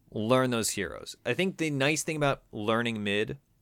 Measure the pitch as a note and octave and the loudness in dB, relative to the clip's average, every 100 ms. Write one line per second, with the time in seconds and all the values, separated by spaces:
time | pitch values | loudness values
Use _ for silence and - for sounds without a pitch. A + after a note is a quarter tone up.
0 | _ A2+ G#2+ B2+ B2+ A#2 G2+ - E2+ G#1+ | _ -4 2 4 4 0 0 -2 -4 -6
1 | - - - B2 F#3 - D#3+ C#3 C#3 D#3 | -14 -8 -4 0 -2 0 -2 2 2 2
2 | - D#3 C#3 B2+ _ A#2 G#2+ A2+ A#2 A2 | -2 0 0 0 _ -4 0 2 0 -2
3 | G#2 G2+ A2 C3+ _ _ | 0 0 0 -6 _ _